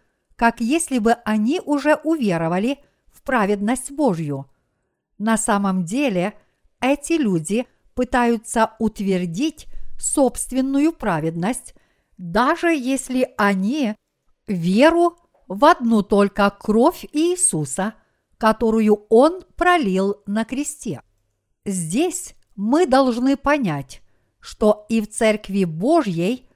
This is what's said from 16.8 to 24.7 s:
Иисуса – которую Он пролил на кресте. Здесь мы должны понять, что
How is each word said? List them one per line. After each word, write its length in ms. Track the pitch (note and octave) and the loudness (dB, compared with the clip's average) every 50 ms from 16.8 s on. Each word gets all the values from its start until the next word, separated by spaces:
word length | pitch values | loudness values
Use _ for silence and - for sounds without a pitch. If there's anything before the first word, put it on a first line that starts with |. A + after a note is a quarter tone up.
| A#3+ D#4+ F4 - - - - | 4 2 2 -2 -10 -8 -4
Иисуса – 840 | D4 D#4+ F4 F4+ F4+ - - - D#3 D3+ C#3 - - F#3 A3 - _ _ _ _ _ _ _ _ | -2 0 0 0 0 -2 -2 -2 -2 -6 -6 -6 -6 -6 -6 -6 _ _ _ _ _ _ _ _
которую 720 | - - A3 G#3+ - A#3+ A3 A3 A3+ A3 G#3+ G#3 G#3 - - | -2 0 0 0 2 2 2 2 2 4 2 2 2 0 2
Он 340 | A#3 A3+ C4+ D#4+ F4+ F#4+ - _ _ | 4 6 6 6 2 -2 -12 _ _
пролил 640 | - E4+ F4+ F4+ F4 C#4 G3 F#3 F#3 F#3+ G3 G3+ - - | -2 2 2 2 2 2 0 0 0 0 -2 -2 -6 -8
на 180 | - G3+ A3 A3+ | -6 -4 -4 -4
кресте. 580 | A3+ - B3 D4 - - - - A#3 D3+ A#2 - _ _ _ _ _ _ _ _ _ _ _ - | -4 -4 -6 -6 -6 -8 -12 -10 -10 -10 -10 -12 _ _ _ _ _ _ _ _ _ _ _ -10
Здесь 720 | G#3 F#3+ F#3 E3+ D#3 E3+ B3 E4 F#4 - - - - - _ _ _ _ | -8 -6 -6 -6 -4 -2 -2 -2 -2 -4 -8 -12 -14 -20 _ _ _ _
мы 320 | - G3 G#3+ B3+ D#4+ F#4 | -6 -4 0 2 2 2
должны 500 | C#4 A#3+ C4+ C#4 B3+ A#3 A#3+ B3 C4+ C#4 | 4 4 4 4 2 0 0 0 0 0
понять, 640 | C4+ - C4+ D4 D4+ B3+ F3+ D3+ C#3+ C3 - - - _ _ _ _ _ _ _ _ | 0 0 0 0 0 0 -2 -4 -4 -8 -12 -16 -20 _ _ _ _ _ _ _ _
что 480 | - - - - A3+ G#3+ | -20 -16 -6 0 2 2